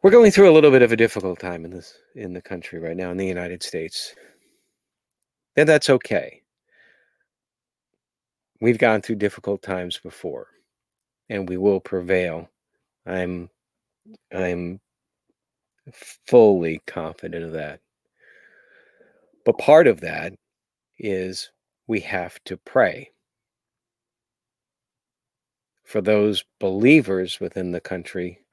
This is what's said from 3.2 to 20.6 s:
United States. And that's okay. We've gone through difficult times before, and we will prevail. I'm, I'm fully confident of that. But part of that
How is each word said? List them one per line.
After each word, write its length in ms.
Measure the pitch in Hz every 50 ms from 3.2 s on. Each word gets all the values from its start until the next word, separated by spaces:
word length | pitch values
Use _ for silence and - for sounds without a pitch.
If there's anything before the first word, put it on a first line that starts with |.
| 98
United 380 | 95 92 87 87 87 90 90 -
States. 500 | - - 87 82 82 - - - - - _ - _ _ _ _ _ _ _ _ _ _ _ _ _ _ _ _ _ _ _ _ _ _ _ _ _ _
And 140 | 143 151 151
that's 200 | 156 147 - -
okay. 520 | 135 123 - - 117 92 - - - _ _ _ _ _ _ _ _ _ _ _ _ _ _ _ _ _ _ _ _ _ _ _ _ _ _ _ _ _ _ _ _ _ _ _ _ _ _ _ _ _ _ _ _ _
We've 180 | 110 117 120 110
gone 240 | 131 117 110 107
through 140 | - - 117
difficult 460 | 104 101 101 - - - 101 101 95
times 380 | - - 95 92 90 90 87 -
before, 480 | _ 90 - - - 87 69 62 - _ _ _ _ _ _ _ _ _ _ _ _ _ _ _ _ _
and 180 | 113 101 95 90
we 80 | 92
will 240 | 90 95 104 98 92
prevail. 720 | _ - - 95 87 87 95 92 90 87 80 82 82 _ _ _ _ _ _ _ _ _ _ _ _
I'm, 440 | - 92 92 90 90 90 87 87 90 _ _ _ _ _ _ _ _ _ _ _ 220 220 _ _ _ -
I'm 460 | 95 95 - - - 87 87 92 98 _ _ _ _ _ _ _ _ _ _ _ _ _ _ _ _ _ _ _ _ _ - - - - - - _ _ -
fully 540 | - 123 113 107 98 92 85 82 80 76 _
confident 600 | - - 90 82 80 80 _ - 82 85 85 82
of 80 | 82 80
that. 260 | 80 76 76 - - _ _ _ _ _ _ _ _ _ _ _ _ _ _ _ _ _ _ _ _ _ _ _ _ _ _ _ _ _ _ _ _ _
But 120 | - 113 -
part 300 | - - 147 160 170 131
of 140 | 104 80
that 320 | - 82 80 80 78 87 98 _ _ _ _ _